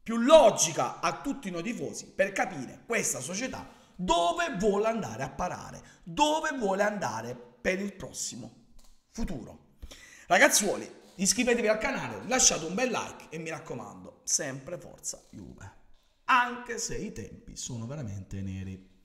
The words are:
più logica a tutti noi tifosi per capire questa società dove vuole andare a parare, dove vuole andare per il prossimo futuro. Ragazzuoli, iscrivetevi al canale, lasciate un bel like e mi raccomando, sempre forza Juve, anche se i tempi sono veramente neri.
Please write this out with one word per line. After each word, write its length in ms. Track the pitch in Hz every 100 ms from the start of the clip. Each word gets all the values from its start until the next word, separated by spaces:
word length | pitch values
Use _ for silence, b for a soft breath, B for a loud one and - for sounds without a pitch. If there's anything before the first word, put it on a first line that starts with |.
più 160 | - 233
logica 800 | 240 311 233 156 170 151 120 -
a 220 | 170 175
tutti 300 | 277 - 196
noi 100 | 170
tifosi 460 | 180 196 127 104 -
per 240 | - 196
capire 500 | 196 226 156 113 - -
questa 320 | 220 - 123
società 500 | 147 190 254 - - B B
dove 600 | - 180 339 339 339 339 190
vuole 300 | 214 196 220
andare 340 | 226 139 117
a 80 | 135
parare, 520 | - 180 120 - 95 B B
dove 460 | - 165 302 311 311 269
vuole 240 | 202 190
andare 540 | 208 202 135 113 117
per 440 | 131 - _ 190 190
il 140 | 202
prossimo 580 | - - - - - - - _ - - - _
futuro. 640 | - 226 143 98 - _ - B B B B
Ragazzuoli, 680 | B 185 277 - 208 - 107 - -
iscrivetevi 520 | - 196 - 247 233 214
al 100 | 214
canale, 500 | 277 - - - 190
lasciate 380 | 254 - 131
un 80 | 160
bel 160 | 190 254
like 360 | 170 101 - -
e 80 | 160
mi 140 | 160
raccomando, 720 | 151 - 120 104 92 92 -
sempre 560 | - - 147 135 135 170
forza 420 | - - - - _
Juve, 420 | - 69 - 98 - - - _ _
anche 540 | - 254 247 240 240 220
se 180 | - 120
i 140 | 156
tempi 440 | 117 95 92 -
sono 300 | - - 120
veramente 560 | 113 151 113 98 95 98
neri. 480 | 98 95 95 92 - _